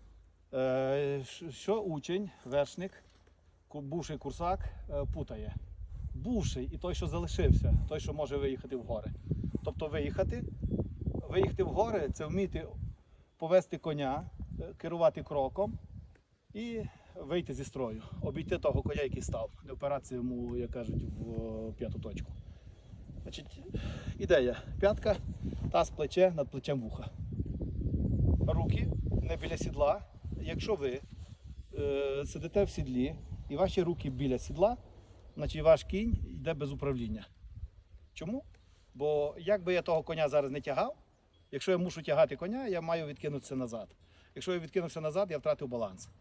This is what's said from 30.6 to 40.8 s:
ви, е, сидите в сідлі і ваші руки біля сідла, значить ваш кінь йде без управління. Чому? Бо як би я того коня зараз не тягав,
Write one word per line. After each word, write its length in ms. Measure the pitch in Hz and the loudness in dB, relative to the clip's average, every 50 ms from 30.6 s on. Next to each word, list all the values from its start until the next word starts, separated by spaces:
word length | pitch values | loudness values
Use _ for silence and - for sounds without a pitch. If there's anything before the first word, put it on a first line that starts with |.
| - 226 208 | 0 0 0
ви, 260 | 156 139 127 127 139 - - - - - - - - - - - - - - - - | 0 0 -2 -2 -4 -6 -12 -14 -14 -14 -14 -16 -16 -16 -14 -14 -14 -14 -8 -4 -2
е, 460 | 143 143 139 139 143 139 135 139 143 | 0 2 2 2 0 0 0 -2 -4
сидите 380 | 143 - 147 147 165 - 208 196 | -4 -6 -6 -6 0 4 4 4
в 60 | 156 | 4
сідлі 460 | - - 147 131 127 123 127 143 127 - - - - - - - | 2 -2 -2 0 2 2 2 2 0 -6 -10 -10 -10 -10 -6 -4
і 60 | 143 | 0
ваші 280 | 147 190 185 - 190 175 | 2 2 4 4 4 4
руки 260 | 170 170 - - 143 | 4 2 0 -2 -4
біля 300 | 131 123 143 131 127 120 | -2 0 2 2 2 0
сідла, 380 | - - 139 160 185 220 247 247 - - - - - - - - - - - | 0 -4 2 4 4 4 4 0 -6 -14 -20 -20 -20 -20 -20 -20 -20 -14 -8
значить 260 | 151 151 147 - 156 | -6 -4 -4 -2 6
ваш 220 | 147 160 160 - - | 8 10 8 8 6
кінь 340 | - - 190 226 233 226 - - | 2 0 0 2 2 2 2 0
йде 260 | - - 156 131 160 165 | -2 -6 -4 -2 -2 -2
без 180 | 139 143 135 | 0 -2 -4
управління. 560 | 139 123 139 139 135 123 117 107 107 107 98 - - - - - - - - - - - - _ - - - - - | -2 -2 0 0 0 0 -2 -2 -4 -6 -8 -12 -18 -20 -20 -16 -12 -10 -10 -12 -12 -16 -20 _ -20 -20 -20 -18 -12
Чому? 300 | - 160 180 233 277 - - - - - - - - - - - | -8 -4 -4 -4 -4 -6 -10 -16 -20 -20 -20 -20 -20 -20 -18 -6
Бо 420 | 127 143 151 151 147 147 147 - - | 0 2 4 4 4 2 2 -2 -2
як 240 | 165 175 208 202 175 | 2 2 2 4 4
би 100 | 180 180 | 2 2
я 80 | 170 | 2
того 220 | 160 - 170 160 151 | 4 4 2 2 2
коня 260 | - 165 160 156 139 | 0 0 2 2 4
зараз 220 | 139 147 139 135 | 6 4 4 4
не 100 | 139 147 | 0 -2
тягав, 340 | 131 151 135 151 | -2 0 0 2